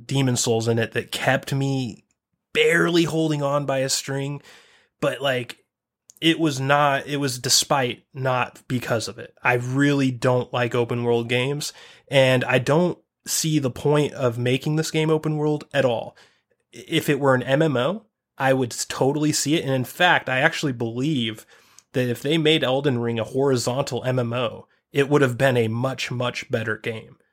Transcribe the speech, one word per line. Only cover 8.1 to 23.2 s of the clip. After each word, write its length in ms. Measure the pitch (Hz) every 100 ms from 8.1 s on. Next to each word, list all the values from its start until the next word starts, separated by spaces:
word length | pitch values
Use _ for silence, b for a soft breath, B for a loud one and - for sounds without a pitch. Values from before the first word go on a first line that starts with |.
not 520 | 139 131 127 123 - -
because 400 | 127 - 117 117
of 120 | 110
it. 160 | - _
I 100 | 127
really 560 | 123 123 131 143 143 131
don't 420 | 123 131 123 120
like 220 | 123 120
open 300 | 123 120 120
world 260 | 120 117 117
games, 440 | 123 127 143 - B B B -
and 360 | 139 131 127
I 140 | 127 131
don't 400 | 127 151 180 - _ _ -
see 320 | - 160 151
the 100 | 131
point 420 | - 143 147 147
of 260 | - 127 117
making 360 | 123 131 156 156
this 120 | 156
game 220 | 160 156
open 260 | 156 156 156
world 280 | 151 151 -
at 120 | 139 131
all. 320 | 113 - b b b b _ _
If 360 | - - 160 -
it 120 | 139
were 160 | 139 127
an 80 |
M 180 | 123 139
M 160 | 160 123
O, 280 | 131 214 - _ _ -
I 120 | 135
would 200 | 135 120
s-, 120 | - -
totally 460 | - 135 151 151
see 220 | 147 139 165
it. 80 |
And 80 | 135
in 100 | 135 120
fact, 420 | - 180 147 -
I 120 | 127
actually 340 | 160 - 151
believe 720 | 120 117 120 143 143 113 107 - b b b _
that 160 | 135 123
if 120 | 117
they 160 | 139 165
made 240 | 151 160
Elden 340 | 123 131 143 120
Ring 220 | 117
a 40 | 117